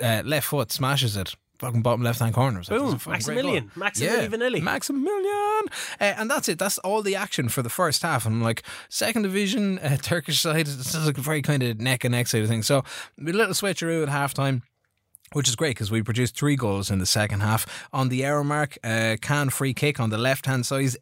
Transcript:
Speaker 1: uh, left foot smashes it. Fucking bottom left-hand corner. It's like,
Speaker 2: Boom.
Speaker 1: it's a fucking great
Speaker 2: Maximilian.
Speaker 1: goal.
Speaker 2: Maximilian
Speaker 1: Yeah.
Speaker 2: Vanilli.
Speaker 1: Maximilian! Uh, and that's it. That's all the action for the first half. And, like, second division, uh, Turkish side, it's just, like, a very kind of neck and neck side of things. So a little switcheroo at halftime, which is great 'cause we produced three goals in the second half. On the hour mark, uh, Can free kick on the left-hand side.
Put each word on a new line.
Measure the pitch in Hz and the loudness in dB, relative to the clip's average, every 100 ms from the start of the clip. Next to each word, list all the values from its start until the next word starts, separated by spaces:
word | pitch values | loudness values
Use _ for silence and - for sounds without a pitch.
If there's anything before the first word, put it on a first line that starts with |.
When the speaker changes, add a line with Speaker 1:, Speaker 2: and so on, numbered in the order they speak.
Speaker 1:
uh, | 120 110 | 0 0
left | 123 147 - | 0 -2 0
foot | 147 113 | -2 -2
smashes | - 131 143 123 101 | -2 0 2 0 0
it. | 90 - _ _ | -4 -8 _ _
Fucking | 123 117 | -2 0
bottom | 117 120 | 2 2
left-hand | 120 117 117 | 2 0 0
corner. | 113 131 98 | 2 2 0
It's | 87 | -2
like, | 214 | 0
Speaker 2:
Boom. | 277 135 | 0 -2
Speaker 1:
it's | |
a | |
fucking | 156 180 | -2 -4
great | 214 247 | -2 -2
Speaker 2:
Maximilian. | 269 196 | 0 -2
Speaker 1:
goal. | 104 165 | -4 -6
Speaker 2:
Maximilian | 196 - 165 240 175 | -4 -2 0 0 0
Speaker 1:
Yeah. | 220 | -2
Speaker 2:
Vanilli. | 247 220 | -2 0
Speaker 1:
Maximilian! | 160 262 - 277 302 403 392 415 415 427 415 - - - | 0 -2 -2 -2 0 0 0 0 0 0 -2 -6 -10 -2
Uh, | 202 202 | 0 0
and | 220 | -2
that's | 294 - | -2 0
it. | 165 | -2
That's | 196 - | -2 -2
all | 185 214 | -2 -2
the | 202 190 | 0 -2
action | 202 - 120 | -2 -2 -2
for | 139 | -2
the | 117 | -2
first | - 175 135 | 0 0 0
half. | 170 139 110 | 0 0 0
And, | 113 | 0
like, | 113 113 - - - | 0 -2 -6 -16 -10
second | - 214 226 | -2 0 0
division, | 202 190 202 240 202 185 | 0 0 0 2 0 0
uh, | 139 143 | 0 0
Turkish | - 170 - 143 | 0 -2 0 0
side, | 165 156 147 | 2 2 0
it's | 139 | -2
just, | 131 175 156 | -4 0 0
like, | 135 | 0
a | |
very | 135 156 | -2 0
kind | 139 143 | 2 2
of | 123 110 | 2 0
neck | 123 127 | 0 2
and | 123 | 2
neck | 120 117 | 0 2
side | 117 | 2
of | 107 | 2
things. | 113 104 | 0 2
So | 139 - - - - | 2 0 -10 -14 -10
a | |
little | 147 196 208 | -4 0 0
switcheroo | 170 202 180 165 165 | 0 -2 -2 -2 0
at | 147 | 0
halftime, | 143 143 - 139 131 - _ _ _ _ _ _ | 0 0 0 0 0 -4 _ _ _ _ _ _
which | 147 127 | 0 0
is | 117 | 2
great | 160 117 | 0 0
'cause | 101 | 0
we | 113 | 0
produced | 107 117 123 - | 0 0 0 2
three | 143 139 | 2 2
goals | 113 98 98 | 2 0 0
in | 98 | 0
the | 92 | 2
second | 113 104 101 | 2 2 2
half. | 104 110 - - - | 2 2 0 -8 -6
On | 139 131 | -2 0
the | 127 | 0
hour | 135 147 | 0 0
mark, | 143 147 143 - | 2 0 0 -4
uh, | 117 113 113 110 | -2 2 2 0
Can | - 147 139 | 0 2 2
free | - 135 | 0 0
kick | 123 147 139 | 2 0 2
on | 113 | 0
the | 127 | 2
left-hand | 123 135 - 131 123 | 2 0 0 0 0
side. | 135 135 120 | 0 0 0